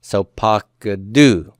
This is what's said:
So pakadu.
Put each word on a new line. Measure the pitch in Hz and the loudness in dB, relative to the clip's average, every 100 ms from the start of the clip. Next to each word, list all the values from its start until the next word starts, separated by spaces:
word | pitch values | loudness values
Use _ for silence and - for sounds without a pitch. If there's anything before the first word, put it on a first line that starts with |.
So | - 101 | -6 -6
pakadu. | 98 - 110 107 - _ 107 98 95 120 143 98 69 | -6 -6 -2 -2 -6 _ -10 -10 -4 4 4 4 -4